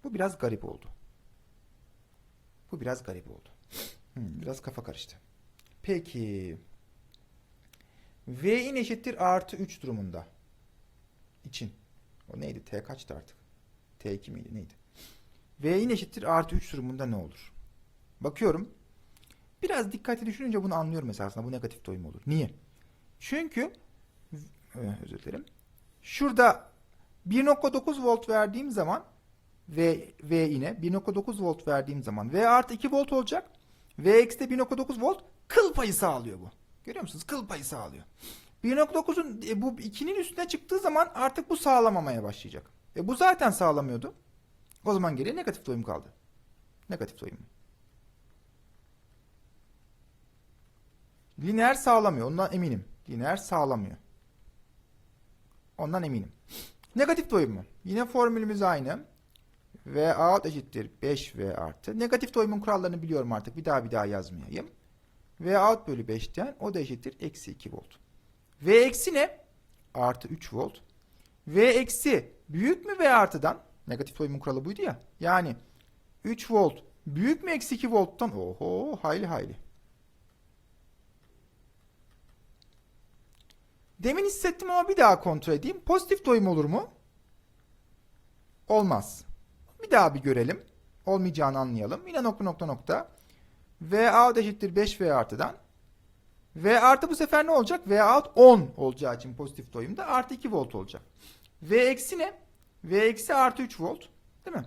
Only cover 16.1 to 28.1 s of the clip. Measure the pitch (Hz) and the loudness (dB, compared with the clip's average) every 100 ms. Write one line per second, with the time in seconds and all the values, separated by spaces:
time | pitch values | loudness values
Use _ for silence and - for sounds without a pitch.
16.1 | - - 165 165 180 - 143 127 131 131 | -10 -2 0 0 -4 -4 -10 -10 -8 -6
17.1 | 104 80 - - - - - _ _ _ | -6 -8 -16 -20 -20 -20 -20 _ _ _
18.1 | _ 143 147 220 156 214 - _ - - | _ -10 0 0 0 -4 -16 _ -20 -20
19.1 | - - - _ _ 370 339 208 202 - | -20 -20 -20 _ _ -4 -2 -2 -6 -6
20.1 | 233 220 208 262 220 190 170 160 160 131 | -6 -6 -8 -4 -2 -2 -2 -4 -4 -6
21.1 | 101 101 113 117 127 120 - - 92 82 | -8 -8 -8 -10 -8 -10 -12 -12 -12 -12
22.1 | - - 156 135 - _ _ - _ _ | -12 -4 -2 -2 -8 _ _ -20 _ _
23.1 | _ - 285 330 - 311 - - - _ | _ -8 -6 -4 -4 -6 -8 -20 -20 _
24.1 | _ _ 151 151 - _ 123 113 101 - | _ _ -20 -20 -20 _ -10 -10 -10 -12
25.1 | - - - - _ _ _ _ _ - | -14 -12 -14 -16 _ _ _ _ _ -16
26.1 | - 277 226 240 - - _ _ _ _ | -4 -2 6 6 6 -4 _ _ _ _
27.1 | _ 180 220 277 285 277 262 262 285 247 | _ -2 2 4 4 4 0 -2 -2 2